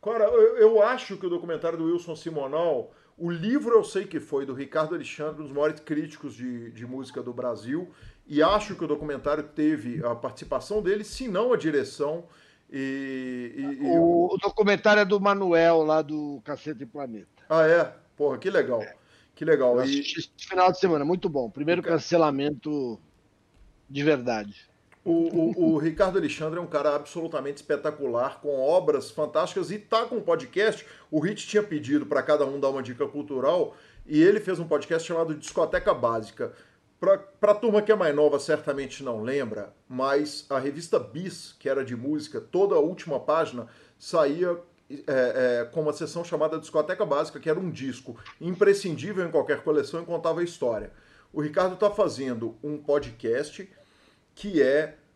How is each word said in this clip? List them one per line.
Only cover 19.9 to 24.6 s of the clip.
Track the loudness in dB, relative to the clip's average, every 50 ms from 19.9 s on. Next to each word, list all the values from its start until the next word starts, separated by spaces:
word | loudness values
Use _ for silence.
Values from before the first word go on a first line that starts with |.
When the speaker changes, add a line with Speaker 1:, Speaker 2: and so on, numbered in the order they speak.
| 0 -2 -2 -4 -8 -8
Speaker 2:
esse | -10 -12 _ -20 -12 -4
final | 2 4 4 4
de | 4 4
semana, | 2 2 2 2 2
muito | 0 0 0 -2 -2
bom. | -2 -2 -4 -4
Primeiro | -6 -6 0 0 0 0
Speaker 1:
e | 0
ca- | 0 0
Speaker 2:
cancelamento | 0 0 2 4 4 4 4 2 0 -2 -2 -4 -4 -6 -6 -4 -4 -4 -4 -6 -10 _ _ _ _ _ _ _ _ _ _ _ _ -20 -20 _ _ _ _
de | -6 0 2
verdade. | 4 4 2 2 -2 -2 -2 -4 -8 -14 -18